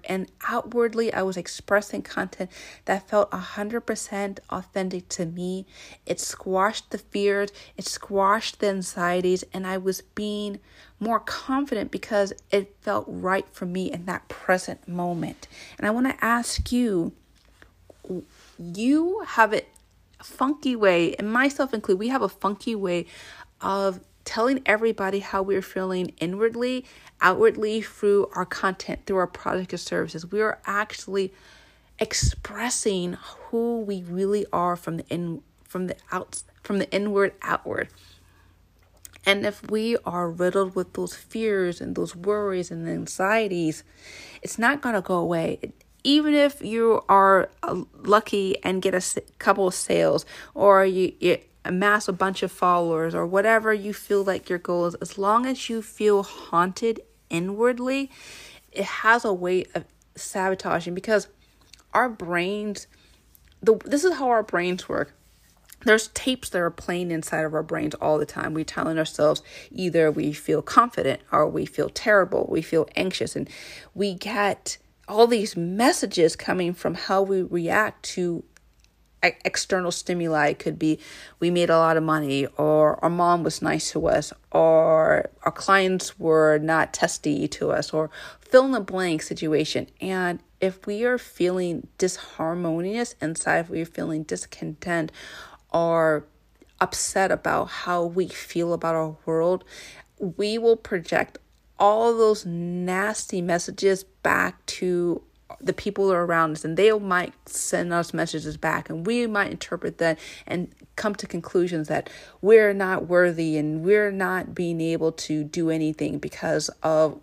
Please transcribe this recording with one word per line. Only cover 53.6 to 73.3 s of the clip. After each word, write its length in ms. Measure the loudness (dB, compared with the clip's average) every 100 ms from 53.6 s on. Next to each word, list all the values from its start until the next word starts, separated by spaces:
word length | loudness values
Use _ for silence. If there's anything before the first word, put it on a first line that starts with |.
| 2
you 200 | 0 -2
feel 280 | -8 0 0
like 280 | 2 -2 -2
your 100 | -6
goal 280 | -2 -2 -2
is, 80 | -4
as 220 | -10 -2
long 280 | 2 2 2
as 240 | -4 -6
you 120 | -8
feel 400 | -8 0 4 4
haunted 760 | 2 -10 -2 0 0 0 -2 -2 -8 _ -6
inwardly, 800 | -4 -2 0 0 0 -2 -2 -4 -10 -20 -20 -20 -20 _
it 100 | -6
has 400 | -6 0 4 4
a 80 | 4
way 320 | -2 0 0 -2
of 120 | -8 -10 _ _
sabotaging, 800 | -16 -10 -2 -2 -2 -2 -2 -2
because 360 | -6 2 0 0 _ _ _ _ -20 _
our 160 | 0 0
brains, 760 | -2 -4 -2 -2 -4 -6 -8 -12 _ _ _ _ _ _ -2
the, 140 | 4 4 4
this 180 | 2
is 120 | 2 2
how 120 | 2
our 160 | 2
brains 460 | 2 0 0 -2 -4
work. 260 | -4 -4 _ _ _ _ _ _ -2 4
There's 240 | 4 4
tapes 400 | -6 -4 -4 -4
that 100 | -2
are 100 | -2
playing 420 | -4 -6 -4 -2
inside 340 | -4 -4 -2 -2
of 80 |
our 100 | -2
brains 320 | -2 -4 -4 -2
all 220 | 2 2
the 80 | 0
time. 280 | -4 -4
We're 120 | -4 -6
telling 320 | -4 -2 -2
ourselves 440 | -2 2 2 2 -4 -20 -14
either 400 | -4 0 4 4
we 220 | 2 -2
feel 280 | -4 -2 -2
confident 600 | 2 4 4 2 -2 -4 0
or 160 | 2 2
we 180 | 0 -6
feel 220 | -4 -4
terrible, 580 | -2 4 4 4 2 0
we 120 | -2
feel 280 | 0 0 0 0
anxious, 400 | -2 -2 -4